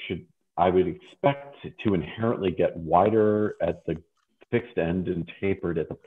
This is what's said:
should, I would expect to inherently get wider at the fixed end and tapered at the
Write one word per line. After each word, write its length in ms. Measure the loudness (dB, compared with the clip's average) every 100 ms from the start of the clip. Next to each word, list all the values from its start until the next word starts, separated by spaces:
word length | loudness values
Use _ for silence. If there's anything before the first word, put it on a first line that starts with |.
| -10
should, 200 | -10 -12 _ _ 0
I 140 | 4
would 180 | 4 2
expect 680 | -2 -14 -2 0 0 -6 -16 -16 -4
to 100 | 0
inherently 560 | 0 -2 -4 -2 0 -2
get 260 | 0 -2 -2
wider 800 | 2 4 4 4 4 4 0 -2
at 240 | -4 -4 -6
the 160 | -8 -10 _ _ _ -4
fixed 260 | -4 -2 -4
end 320 | -2 -2 -2
and 220 | -4 -6 -4
tapered 380 | -2 -2 -2 -4
at 100 | -4
the 60 | -8